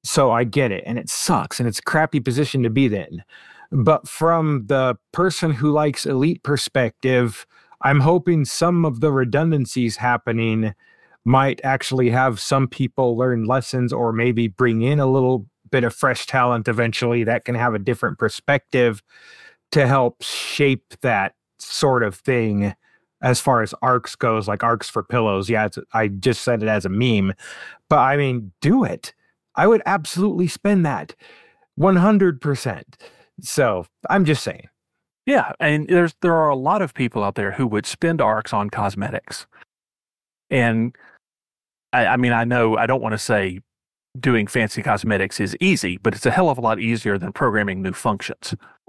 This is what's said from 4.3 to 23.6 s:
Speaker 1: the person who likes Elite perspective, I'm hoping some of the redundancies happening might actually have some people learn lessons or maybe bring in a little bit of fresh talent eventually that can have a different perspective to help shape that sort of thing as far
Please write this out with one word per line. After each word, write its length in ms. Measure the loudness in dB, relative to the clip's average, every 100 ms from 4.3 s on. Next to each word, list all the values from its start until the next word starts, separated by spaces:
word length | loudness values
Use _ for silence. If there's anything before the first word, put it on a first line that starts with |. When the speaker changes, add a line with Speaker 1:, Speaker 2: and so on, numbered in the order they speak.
| 2 0 -2 0
Speaker 1:
the 300 | 0 0 -2 _
person 380 | -2 -2 0 -2
who 200 | 0 0
likes 340 | 2 0 -2 -2
Elite 340 | 0 0 -2
perspective, 1000 | -2 -4 -2 0 -2 _ 0 2 0 -4 -18 _ _ -2
I'm 180 | 2 4
hoping 460 | 4 2 2 0 0
some 380 | 0 0 2 0
of 140 | 0
the 120 | 0
redundancies 840 | 0 0 0 2 0 -2 -2 -2 -2
happening 760 | -2 -2 -2 -2 0 0 -2 -6 _ _ _ _
might 380 | 2 2 2 -2
actually 460 | -2 -2 -2 0 2
have 300 | 2 0 -2
some 280 | -2 0 0
people 480 | -2 -4 0 0 0
learn 280 | 0 0 0
lessons 460 | -2 -2 -2 -2
or 180 | 0 -2
maybe 360 | 0 0 0 -2
bring 340 | 2 2 2
in 180 | 0 2
a 60 | 2
little 400 | 2 2 0 -4 _ _
bit 120 | -2
of 100 | -2
fresh 320 | 0 -2 -2 -2
talent 420 | 0 2 0 -2
eventually 560 | 0 -2 0 -2 0
that 200 | 0 -2
can 120 | -2 -2
have 180 | -2
a 60 | 0
different 380 | -2 -2 -4 -2
perspective 840 | -4 -2 -2 -2 _ 2 2 0 _ -20 -20 -20 -20 _ _
to 160 | 0 4
help 340 | 4 2 -2
shape 680 | -10 -8 -8 0 0 0 _ -6
that 320 | -2 -2 -2 _ _ _
sort 460 | -12 -2 2 2
of 120 | 0 -4
thing 600 | -2 0 0 0 -2 -4 _ _ _ _
as 200 | 0 0
far 200 | 2 2